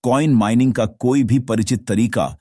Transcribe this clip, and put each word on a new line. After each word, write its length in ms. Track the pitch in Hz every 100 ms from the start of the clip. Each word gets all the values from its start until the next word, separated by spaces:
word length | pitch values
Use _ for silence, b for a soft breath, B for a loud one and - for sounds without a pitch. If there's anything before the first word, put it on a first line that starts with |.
कॉइन 300 | - 131 156
माइनिंग 380 | 123 104 117 131
का 120 | 120 110
कोई 360 | - 123 139
भी 140 | 120 131
परिचित 460 | 127 110 107 123 -
तरीका 500 | - 113 120 69 -